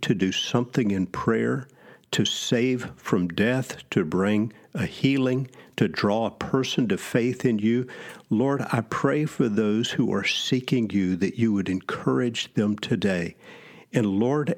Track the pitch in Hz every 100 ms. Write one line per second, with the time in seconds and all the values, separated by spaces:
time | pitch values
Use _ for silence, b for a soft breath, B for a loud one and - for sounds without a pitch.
0 | - 98 95 - - 120 123 - 110 98
1 | 90 - - 113 117 135 131 B B B
2 | _ - 110 - - 123 127 127 - -
3 | - 107 90 87 107 131 127 - - 113
4 | 82 87 98 107 117 B B - 90 -
5 | 135 139 127 127 131 B B - 101 78
6 | 101 107 110 - - 131 127 - 117 95
7 | - 127 120 - 127 110 107 120 127 B
8 | B B - 110 135 139 - 120 113 -
9 | 135 147 151 - 127 104 107 107 120 -
10 | 110 98 98 - - 127 123 131 110 98
11 | 92 90 95 - 117 101 92 92 - -
12 | - 131 123 117 - - 104 104 - 110
13 | 101 92 85 - B B B B B 127
14 | 104 98 120 151 147